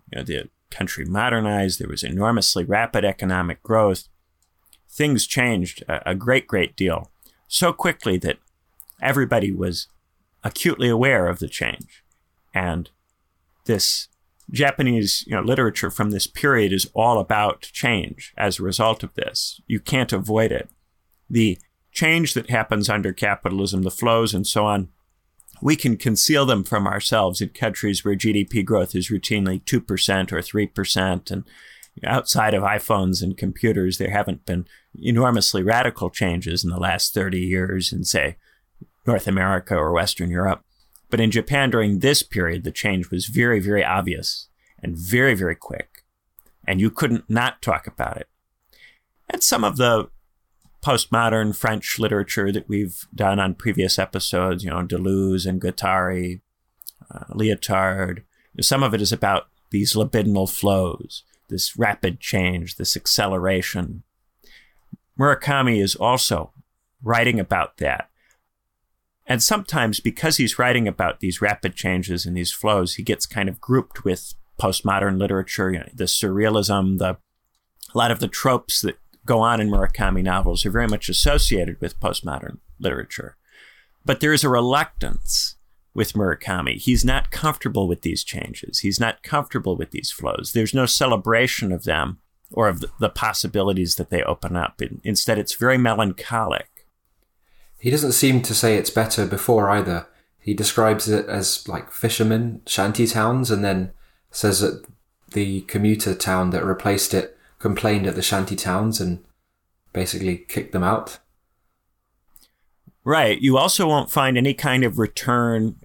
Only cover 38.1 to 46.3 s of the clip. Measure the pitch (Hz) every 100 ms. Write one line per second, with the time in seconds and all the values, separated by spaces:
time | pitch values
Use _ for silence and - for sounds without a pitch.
38.1 | 90 71 - _ _ _ - - _ -
39.1 | 110 104 95 95 92 - 87 78 85 90
40.1 | - 87 87 95 - _ _ _ - -
41.1 | 113 113 113 107 143 135 117 107 98 131
42.1 | 143 - 107 85 87 85 - 107 95 87
43.1 | 87 - 139 120 110 95 104 - 92 95
44.1 | 73 71 - - _ _ _ - 82 90
45.1 | 120 135 104 90 80 - - - - _
46.1 | _ _